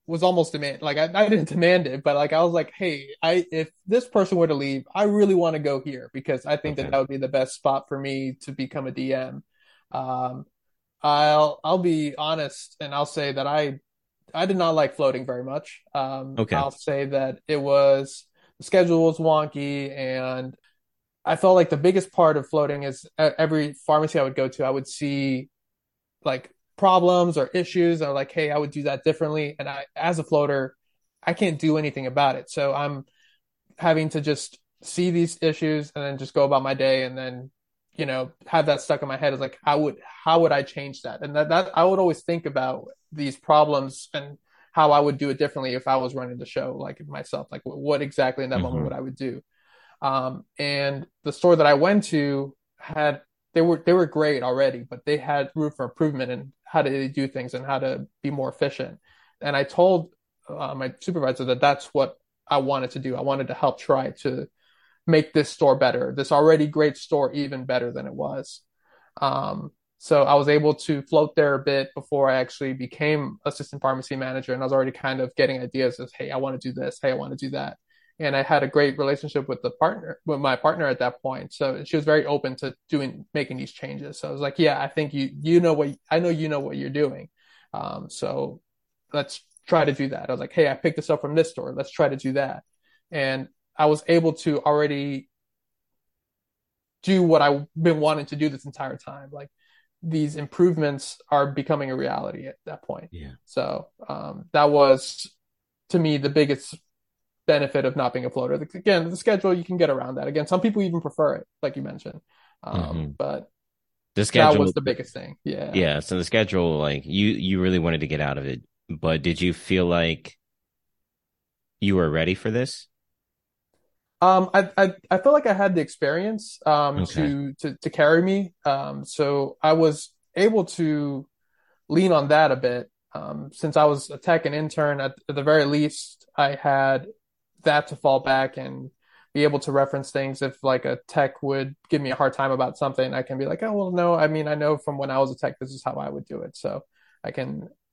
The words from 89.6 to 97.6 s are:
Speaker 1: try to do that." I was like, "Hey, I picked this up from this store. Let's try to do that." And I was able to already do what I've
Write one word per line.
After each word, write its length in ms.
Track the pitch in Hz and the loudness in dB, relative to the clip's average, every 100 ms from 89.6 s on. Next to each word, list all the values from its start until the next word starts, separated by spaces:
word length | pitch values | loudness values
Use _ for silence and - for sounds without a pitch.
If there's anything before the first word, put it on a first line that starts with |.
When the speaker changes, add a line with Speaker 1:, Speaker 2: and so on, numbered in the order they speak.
| - | 0
Speaker 1:
try 160 | 165 | 2
to 80 | 147 | 2
do 180 | 139 139 | 0 -4
that." 200 | 131 - | -6 -6
I 40 | |
was 60 | 127 | -6
like, 140 | - | -4
"Hey, 160 | - 147 | 2 2
I 60 | 135 | 2
picked 200 | 170 156 | -2 -2
this 140 | 151 | -2
up 100 | 151 | -2
from 160 | 143 151 | 0 0
this 140 | 160 | 0
store. 240 | - - | -2 -10
Let's 180 | 131 135 | -8 -6
try 160 | - 147 | 0 0
to 80 | 135 | 0
do 180 | 135 | -4
that." 300 | 135 135 139 - _ _ _ _ | -2 -4 -6 -16 _ _ _ _
And 380 | 160 135 135 135 _ _ - | -4 -2 -4 -8 _ _ 0
I 120 | 151 | 2
was 140 | 151 - | 2 4
able 260 | 170 165 | 4 4
to 280 | 156 - 143 | 0 0 0
already 640 | 151 147 151 143 143 135 - _ _ _ _ _ _ _ _ _ _ _ _ _ _ _ _ _ | 2 2 2 -2 -4 -6 -10 _ _ _ _ _ _ _ _ _ _ _ _ _ _ _ _ _
do 180 | - 190 | 2 4
what 200 | 175 160 | 6 6
I've 240 | 143 143 | 6 2